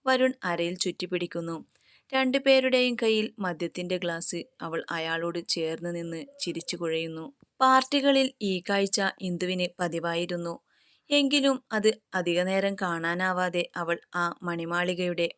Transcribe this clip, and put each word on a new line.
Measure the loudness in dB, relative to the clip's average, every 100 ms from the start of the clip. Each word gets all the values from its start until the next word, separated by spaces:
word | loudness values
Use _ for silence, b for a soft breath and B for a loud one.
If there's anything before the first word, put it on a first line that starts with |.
| 0
വരുൺ | 2 2 0
അരയിൽ | -4 -2 -2
ചുറ്റിപ്പിടിക്കുന്നു. | -2 -4 -4 -4 -4 -4 -6 -8 -8 -12 b b b b
രണ്ടുപേരുടെയും | 0 2 2 6 6 6 4 2 2
കയ്യിൽ | 2 2 0 -4
മദ്യത്തിൻ്റെ | -4 -2 -4 -4 -4 -4
ഗ്ലാസ്. | -2 0 0 -2 -6 _
അവൾ | -8 -6 -6
അയാളോട് | -6 -4 -2 -2 -4 -4
ചേർന്ന് | -4 -2 -4 -6
നിന്ന് | -6 -6 -8 -12 -8
ചിരിച്ചു | -6 -6 -6 -4
കുഴയുന്നു. | -4 -4 -4 -8 -12 -16 _ _
പാർട്ടികളിൽ | 6 6 4 2 4 4 2 0
ഈ | -4 -2
കാഴ്ച | 0 0 2 0 0 -2
ഇന്ദുവിന് | -6 -4 -2 -2 -2
പതിവായിരുന്നു. | -2 -4 -2 -2 -2 -2 -4 -6 -10 b b b b 0
എങ്കിലും | 2 4 4 4 2 -2
അത് | 2 2 2 _
അധികനേരം | -2 0 0 2 2 0
കാണാനാവാതെ | -2 -2 -2 -2 0 0 0 0 0 -2 -4
അവൾ | -4 -4 -4
ആ | -4 -4 -4
മണിമാളികയുടെ | -6 -4 -2 -2 0 0 -2 0 -2